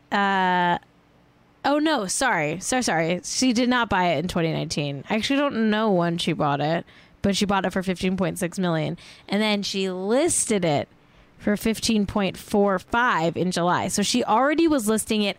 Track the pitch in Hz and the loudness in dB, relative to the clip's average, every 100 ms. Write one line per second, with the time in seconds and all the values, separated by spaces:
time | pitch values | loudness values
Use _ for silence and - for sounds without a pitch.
0 | _ 202 196 196 185 180 175 175 - _ | _ 0 2 2 2 2 2 0 -4 _
1 | _ _ _ _ _ _ - 294 311 285 | _ _ _ _ _ _ 0 2 2 0
2 | 185 - 254 185 151 170 - 254 226 165 | -2 -2 0 0 0 -4 -2 -2 0 0
3 | 165 180 - - 254 233 247 247 226 196 | 0 -2 -4 0 2 2 2 2 2 2
4 | 180 147 180 180 165 151 151 - 143 139 | 2 0 -2 -2 0 -2 -4 -4 -4 -8
5 | - 220 208 277 285 220 220 214 220 180 | -6 -4 0 0 0 0 0 2 2 2
6 | 170 170 - 151 151 143 147 170 - - | 2 0 -2 0 0 0 0 -2 -6 -20
7 | - _ 202 190 202 196 202 196 185 175 | -20 _ -2 0 0 0 0 -2 -4 -2
8 | 190 185 170 175 170 196 180 160 151 160 | -2 0 -2 -2 -6 -2 -2 0 -2 -6
9 | - - - 202 214 202 196 196 190 185 | -12 -20 -4 -2 0 0 -2 -2 -4 -4
10 | 190 247 330 - - 208 175 139 - - | 0 0 2 0 0 0 2 0 -2 -12
11 | _ - - - 214 208 226 214 - 214 | _ -20 -20 -6 -2 0 -2 -2 0 0
12 | 196 214 190 - - 208 202 185 - 240 | 0 -2 -2 -4 -2 2 2 0 -2 0
13 | 247 175 165 - 175 175 175 156 135 208 | 2 2 0 0 -2 0 2 2 0 0
14 | 196 247 - 220 269 311 330 294 208 220 | 0 0 2 2 4 4 4 2 2 0
15 | - 214 202 | 0 0 0